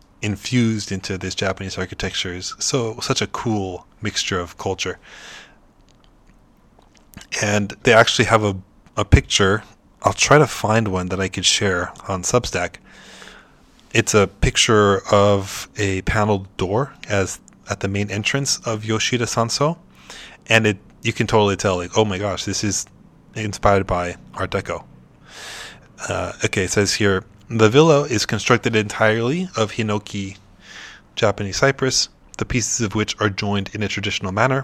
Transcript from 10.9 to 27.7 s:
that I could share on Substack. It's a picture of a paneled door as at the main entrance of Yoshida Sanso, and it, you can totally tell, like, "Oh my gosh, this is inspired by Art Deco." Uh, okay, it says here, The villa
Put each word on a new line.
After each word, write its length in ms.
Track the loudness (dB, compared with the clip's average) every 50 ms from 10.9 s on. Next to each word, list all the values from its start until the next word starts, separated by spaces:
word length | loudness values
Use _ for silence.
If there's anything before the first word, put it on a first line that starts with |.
| -2 -4 -4
that 140 | -4 -4 -4
I 80 | -4 -4
could 160 | -4 -2 0
share 460 | 0 0 2 0 0 0 -2 -2 -6 -8 -10 -8
on 160 | -6 -6 -4 -2
Substack. 520 | 0 0 0 0 -2 -4 -4 -4 -6 -8 -14 -20 -20 -20 -20 -20 -20 -20 -20 -20 -20 -20 -20 -20 _ _ _ _ _ _ _ _ -2 0
It's 200 | 0 2 4 4
a 140 | 4 4
picture 760 | 2 0 0 0 2 2 2 2 4 6 6 6 6 4 2 2 4
of 560 | 4 6 6 6 4 2 0 -4 -10 -12 -12 -10 -6
a 240 | -4 -2 -2 -2 -2 -4
paneled 520 | -2 0 0 2 2 0 -2 -4 -8 -6
door 380 | -6 -4 -2 -2 -2 -2 -4 -10 -14 -8 -2
as 320 | -2 -2 -2 -2 -6 -12 _ -20 -20 _ _ -8
at 120 | -6 -6
the 80 | -4 -4
main 200 | -2 -4 -4 -4
entrance 560 | -4 -4 -2 -2 -2 -2 -2 -2 -4 -4 -4
of 200 | -4 -6 -4 -4
Yoshida 400 | -2 -2 -2 0 -2 -2 -2 -2
Sanso, 520 | -2 0 -2 -2 0 0 0 0 -2 -2 -4 -10 -20 -20 -20 -20 -20 -20 -20 -20 -20 -20 -12 _
and 180 | 2 4 4 6
it, 120 | 4 2 0 -6 -18 -20 -8
you 100 | -6 -4
can 160 | -2 -2 0
totally 300 | 2 4 4 4 4 2
tell, 180 | 0 0 0 0
like, 220 | 0 -2 0 2
"Oh 80 | 2 2
my 120 | 2 0
gosh, 280 | -2 -2 -4 -4 -4 -6
this 180 | -6 -4 -2 -2
is 220 | -2 -2 -4 -6 -10 -14 -20 -20 _ _ _ _ -14 -8
inspired 500 | -6 -6 -6 -4 0 2 2 4 2 2
by 300 | 0 -2 -4 -4 -6 -8 -10 -16 -14 -10
Art 180 | -8 -6 -4
Deco." 340 | -4 -4 -4 -6 -8 -10 -10 -16 -20 -20 -20 _ _ _ -20 -20 -20 -18 -16 -14 -14 -14 -16 -16 -18 -20 -20 -20 _ -12 -8
Uh, 240 | -6 -4 -4 -4 -6 -6 -4 -4
okay, 180 | -2 -2 -2 -2
it 80 | 0
says 220 | 0 0 2 2 0
here, 320 | 0 2 2 2 0 -2 -8 -16 -20 -10 -6
The 180 | 2 4 4
villa 360 | 6